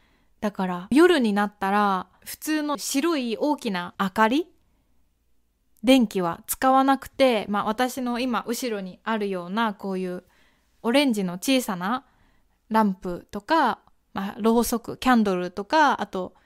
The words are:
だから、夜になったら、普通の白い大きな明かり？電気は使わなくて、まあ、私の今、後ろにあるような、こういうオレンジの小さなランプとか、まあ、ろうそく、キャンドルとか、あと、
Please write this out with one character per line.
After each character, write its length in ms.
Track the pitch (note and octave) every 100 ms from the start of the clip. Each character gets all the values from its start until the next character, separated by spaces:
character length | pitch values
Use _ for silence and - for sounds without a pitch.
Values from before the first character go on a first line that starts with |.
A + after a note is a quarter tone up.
| _ _ _ -
だ 100 | G#3+
か 160 | G3+ F#3
ら、 220 | F3+ F#3+
夜 300 | B3+ F4 E4
に 120 | A3+
な 120 | G3+
っ 100 | G#3 -
た 140 | G3
ら、 380 | G3+ G#3 F#3+ - _
普 140 | - -
通 240 | - D#4
の 140 | D4 C4+
白 380 | - C#4 E4 D#4
い 200 | A#3+ A3
大 200 | D4 C#4
き 140 | A#3
な 240 | F3+ F3 -
明 100 | F#3
か 160 | - A3
り？ 220 | C#4 F#4 _ _ _ _ _ _ _ _ _ _ _ _ _
電 240 | G#3+ C4+ A3
気 120 | F#3+
は 220 | F3 E3+ -
使 220 | - C4+
わ 120 | C4+
な 160 | C4+ C4+
く 80 | -
て、 400 | - C4 A3 -
ま 120 | G3+
あ、 40 |
私 380 | F#3+ A3 B3+ C4
の 160 | B3 A#3+
今、 240 | B3+ G#3+
後 320 | - A#3 B3+ G#3
ろ 40 |
に 180 | F#3 F3+
あ 120 | - A3
る 120 | G3+
よ 160 | F#3 F3
う 40 |
な、 240 | G#3 A3+
こ 180 | G3 G3
う 60 | F#3
い 120 | F3+
う 120 | F3+ _ _ _ _ _ _
オ 80 | A3
レ 140 | C4
ン 80 | C#4+
ジ 100 | G#3
の 120 | F#3
小 280 | F3+ C4+ C4
さ 140 | A#3 F3+
な 280 | F#3 B3+ _ _ _ _ _ _ -
ラ 120 | A3
ン 120 | G#3+
プ 340 | F#3 F#3 F3 -
と 100 | G#3
か、 380 | - D#4+ C4 - _ _ _
ま 180 | - G3
あ、 40 | -
ろ 180 | G#3+ A#3
う 60 |
そ 160 | A3+ A#3
く、 160 | - -
キ 120 | B3+
ャ 60 |
ン 80 | A#3+
ド 140 | G#3 F3+
ル 160 | G#3+
と 120 | -
か、 380 | G3+ D#4 D4 A3+
あ 40 | G3
と、 260 | F#3+ F#3 _